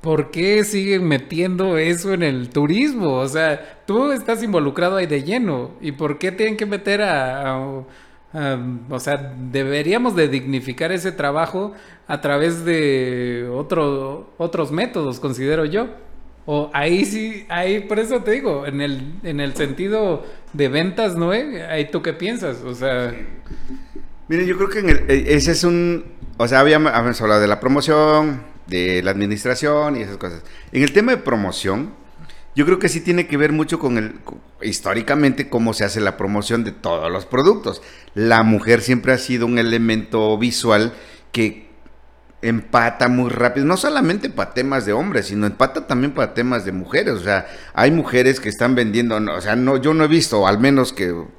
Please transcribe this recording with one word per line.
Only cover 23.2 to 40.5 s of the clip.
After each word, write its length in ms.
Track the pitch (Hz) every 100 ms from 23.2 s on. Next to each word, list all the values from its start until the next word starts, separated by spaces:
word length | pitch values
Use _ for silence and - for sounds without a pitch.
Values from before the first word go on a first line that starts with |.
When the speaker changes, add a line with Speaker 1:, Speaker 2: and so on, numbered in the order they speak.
| 113 - - - - 269 - - - - -
Speaker 2:
Miren, 180 | 165 185
yo 100 | 180
creo 120 | 196
que 100 | 208
en 120 | 190
el, 60 | 151 -
eh, 160 | 135 -
ese 180 | 147 147
es 120 | 165
un, 400 | 175 175 175 170 - - - -
o 100 | 120
sea, 120 | 131
habíamos, 320 | 143 151 151
habíamos 280 | 117 117 113
hablado 200 | 110 107
de 80 | 104
la 120 | 104
promoción, 840 | 127 143 143 151 151 151 156 135 113 - -
de 340 | 90 90 90
la 80 | 90
administración 840 | 98 101 104 123 123 147 147 151 135
y 60 |
esas 140 | 104 98
cosas. 240 | 92 82 - - -
En 100 | 127
el 100 | 143
tema 200 | 185 226
de 60 | 247
promoción, 720 | - 117 98 90 98 101 160 - - - - - -
yo 100 | -
creo 140 | 147 185
que 100 | 190
sí 120 | 160
tiene 260 | 175 175 170
que 100 | 143
ver 160 | 151
mucho 260 | 156 156 165
con 200 | 139 120
el, 160 | 107 -
co-, 140 | - - - -
históricamente, 840 | 110 - 95 104 110 143 143 131 131
cómo 260 | 120 113
se 100 | 107
hace 160 | 101 101
la 160 | 101 92
promoción 480 | 98 104 101 117
de 80 | 110
todos 380 | - - 82 82
los 160 | 92 -
productos. 560 | 123 156 220 117 90 - - -
La 280 | - 113 113
mujer 380 | 110 107 95 117
siempre 300 | 110 123 117
ha 60 | 127
sido 280 | - 123 117
un 120 | 120
elemento 800 | 117 113 113 110 107 117 107 107
visual 540 | 120